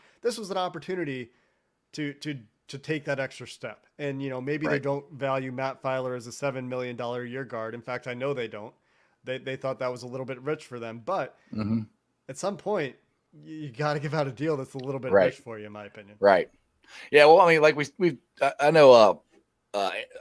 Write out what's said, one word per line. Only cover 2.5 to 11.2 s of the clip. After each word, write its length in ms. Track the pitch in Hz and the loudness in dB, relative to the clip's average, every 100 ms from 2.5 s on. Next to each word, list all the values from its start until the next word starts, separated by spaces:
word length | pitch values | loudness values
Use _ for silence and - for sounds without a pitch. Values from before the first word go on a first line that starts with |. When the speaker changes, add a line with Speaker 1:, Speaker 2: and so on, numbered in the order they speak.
| _ _ | _ _
Speaker 1:
to 100 | 135 | -16
take 280 | - 156 147 | -8 -8 -4
that 140 | 135 | -6
extra 280 | 135 - 120 | -6 -10 -18
step. 380 | - 117 107 _ - | -14 -16 -16 _ -10
And, 240 | 143 139 | -8 -6
you 80 | 139 | -8
know, 120 | 127 | -8
maybe 260 | 127 151 151 | -6 -4 -2
they 60 | |
Speaker 2:
Right. 100 | 143 | -4
Speaker 1:
don't 260 | 139 143 139 | -4 -6 -8
value 400 | 147 135 135 131 | -8 -4 -4 -6
Matt 300 | 127 135 123 | -6 -8 -6
Filer 340 | 135 131 127 123 | -6 -4 -6 -8
as 120 | 117 | -12
a 40 | |
seven 360 | - 143 131 127 | -8 -6 -6 -8
million 280 | 127 127 120 | -8 -8 -8
dollar 280 | 120 123 | -8 -8
a 40 | 123 | -10
year 180 | 127 131 | -12 -10
guard. 280 | 113 110 | -10 -10
In 80 | 120 | -12
fact, 260 | 123 123 127 | -10 -10 -8
I 60 | |
know 200 | 120 135 | -6 -6
they 140 | 127 113 | -4 -8
don't. 260 | 104 110 _ _ _ _ _ | -10 -16 _ _ _ _ _
They, 140 | 127 127 | -10 -10
they 180 | 131 131 | -8 -8
thought 240 | 135 127 | -8 -6
that 120 | 127 | -6
was 120 | 123 | -6
a 40 | 123 | -10
little 180 | 127 131 | -12 -10
bit 160 | 127 | -10
rich 240 | 135 156 - | -8 -8 -8
for 140 | 123 | -12
them. 220 | 113 117 | -12 -12
But 340 | 110 185 | -6 -6